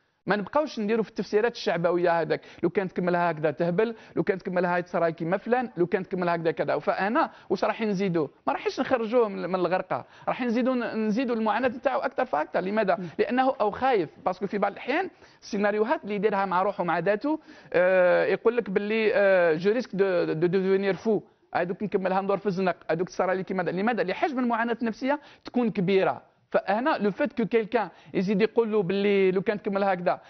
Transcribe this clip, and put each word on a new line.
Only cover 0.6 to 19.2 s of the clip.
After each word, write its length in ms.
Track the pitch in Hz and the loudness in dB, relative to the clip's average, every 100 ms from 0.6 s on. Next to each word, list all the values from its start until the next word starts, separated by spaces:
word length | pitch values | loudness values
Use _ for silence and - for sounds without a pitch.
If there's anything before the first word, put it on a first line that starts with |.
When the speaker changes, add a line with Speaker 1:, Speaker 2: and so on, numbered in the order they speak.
| 302 233 | -2 -2
Speaker 1:
نديروا 240 | 202 226 | -2 0
في 60 | 208 | -2
التفسيرات 440 | - 190 208 233 | -4 -2 2 0
الشعبويه 680 | - 214 170 170 175 175 170 | -2 -2 0 2 2 2 2
هذاك، 200 | 151 151 - - | 0 -2 -6 -4
لو 80 | 170 | -2
كان 180 | 202 185 | 0 -4
تكملها 420 | - 170 175 175 | -2 0 2 0
هكذا 200 | 156 156 | 0 -2
تهبل، 440 | 143 170 175 226 226 - - | 0 0 0 0 -2 -8 -4
لو 60 | |
كان 160 | 170 190 | -2 -2
تكملها 400 | 196 180 180 180 | -2 -2 0 0
يتصرى 340 | 175 175 170 | -2 0 0
كيما 240 | 160 165 196 | -2 -4 -2
فلان، 340 | 226 247 233 170 | 0 -2 -2 -2
لو 100 | 175 | -2
كان 160 | 196 | -2
تكمل 260 | 185 180 175 | -4 -4 -2
هكذا 220 | 170 160 | 0 0
كذا. 280 | 156 147 147 | -2 0 -2
فانا 520 | 196 - 190 277 247 - - | 0 0 0 0 -2 -4 -6
واش 140 | 202 | -2
راح 160 | 214 208 | -2 -2
نزيدوا؟ 480 | 220 185 196 165 135 _ - | -2 -2 0 0 -2 _ -4
ما 60 | |
راحش 280 | 370 427 370 | -2 -2 -4
نخرجوه 480 | - 247 220 247 220 | -2 -2 0 2 0
من، 200 | 190 175 | -2 -4
من 60 | |
الغرقه، 500 | 185 175 185 - 135 - - - | -2 0 -2 -2 -6 -8 -12 -6
راح 140 | - | -4
نزيدوا 320 | 247 226 254 | -2 0 0
ن-، 320 | 254 226 220 214 | 0 -2 -4 -2
نزيدوا 300 | 208 254 233 | -2 -2 -2
المعاناه 320 | 220 208 262 | -2 0 -2
تاعو 320 | 247 285 254 | -2 -2 -2
اكثر 240 | 262 - | -4 -2
فاكثر. 360 | 254 - 160 - | -2 -2 -2 -2
لماذا؟ 360 | 180 214 190 190 | -2 0 0 0
Speaker 2:
مم. 120 | 175 - | -2 -4
Speaker 1:
لانه 360 | - 247 262 - | -2 2 0 2
او 100 | 208 | -2
خايف، 400 | 185 262 226 147 - 190 | 0 0 2 0 -4 -4
باسكو 200 | 185 196 | -4 -4
في 120 | 202 | -2
بعض 140 | 202 | -2
الاحيان 380 | 196 - 302 381 - - - | -4 -4 -2 -4 -8 -20 -20
السيناريوهات 640 | - 196 208 208 214 320 | -8 -2 0 2 0 0
اللي 100 | 202 | -2
يديرها 300 | 208 208 196 | -2 0 0
مع 180 | 196 180 | 0 0
روحه 220 | 202 196 | 0 0
مع 140 | 175 175 | -2 0
ذاته، 420 | 170 208 285 311 - - - | 0 0 0 -4 -6 -20 -2
آه، 520 | 175 180 185 180 175 | 2 4 6 6 4
يقول 320 | 147 190 226 240 | 2 2 2 0
لك 140 | 196 | 0
باللي، 400 | 190 208 220 214 | 0 0 0 2
آه، 400 | 196 | 4